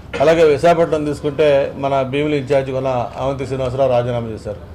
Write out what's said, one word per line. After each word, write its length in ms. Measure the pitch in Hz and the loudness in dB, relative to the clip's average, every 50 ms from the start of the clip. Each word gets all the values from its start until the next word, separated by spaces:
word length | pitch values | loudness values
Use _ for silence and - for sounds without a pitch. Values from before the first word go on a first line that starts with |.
| - - - - | -16 -8 -4 0
అలాగే 220 | 143 156 165 170 165 | 4 4 6 6 6
విశాఖపట్నం 640 | 151 143 131 160 170 175 165 170 156 160 151 151 | 6 4 4 4 4 4 4 2 2 0 -2 -2
తీసుకుంటే 680 | 147 143 - - 151 139 131 156 147 139 139 143 - - | -2 -4 -4 -4 -4 0 2 4 4 4 4 2 0 -4
మన 260 | 135 139 135 139 135 | -4 -4 -2 0 0
భీమిలి 360 | 135 123 131 143 151 151 151 143 | 0 -2 -2 -2 -2 0 -2 -2
ఇన్ఛార్జ్ 340 | 127 123 143 135 135 135 | -2 0 0 0 0 -2
కొన్న 360 | 131 131 131 131 127 123 113 98 - - | -4 -4 -2 -2 -2 -2 -4 -6 -6 -6
అవంతి 280 | 131 135 139 131 139 | -6 -4 -4 -6 -6
శ్రీనివాసరావు 440 | 113 135 131 131 127 123 131 135 131 | -6 -4 -4 -4 -4 -2 0 0 2
రాజీనామా 380 | 123 120 120 127 120 120 117 113 | 2 2 0 0 -2 -4 -6 -6
చేశారు. 340 | 110 104 - 107 101 92 - - | -10 -10 -10 -10 -12 -12 -14 -18